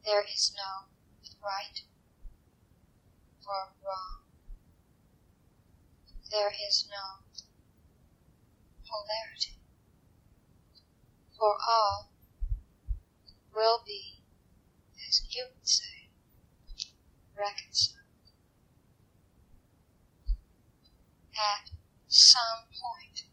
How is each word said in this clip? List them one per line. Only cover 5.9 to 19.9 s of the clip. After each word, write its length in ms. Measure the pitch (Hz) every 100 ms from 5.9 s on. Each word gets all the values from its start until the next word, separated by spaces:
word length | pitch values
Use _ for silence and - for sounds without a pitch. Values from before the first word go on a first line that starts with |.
| - - - -
There 220 | 214 202 - 214
is 180 | - -
no 360 | 202 277 381 - - - _ _ _ - _ - _ - - _ _ - - -
polarity. 720 | 214 208 220 220 - - - - - _ _ _ _ - - _ - _ - _ _ - _ _ -
For 200 | 214 208 -
all 460 | 226 208 202 - _ - - - - - _ - - - _ - - _
will 280 | 208 220 233 214
be, 380 | 202 - - - _ _ - _ _ _ - -
as 120 | - -
you 180 | 240 254
would 140 | - -
say, 420 | - - - - _ _ - - _ - - - - _ _ - -
reconciled. 600 | 202 - - - - - - _ - _ _ _ _ _ _ _ - _ _ _ - - _ _ _